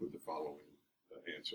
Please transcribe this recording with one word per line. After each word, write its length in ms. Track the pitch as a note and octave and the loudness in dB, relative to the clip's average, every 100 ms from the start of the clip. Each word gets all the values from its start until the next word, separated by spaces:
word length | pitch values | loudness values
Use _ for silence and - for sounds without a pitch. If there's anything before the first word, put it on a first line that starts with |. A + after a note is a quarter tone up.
with 120 | - | 0
the 60 | C#2+ | 0
following, 460 | - - D#2 E2 D#2 - _ _ - | 0 2 2 0 -8 -20 _ _ -14
uh, 60 | - - D2+ | -8 -2 0
answer. 180 | - | 0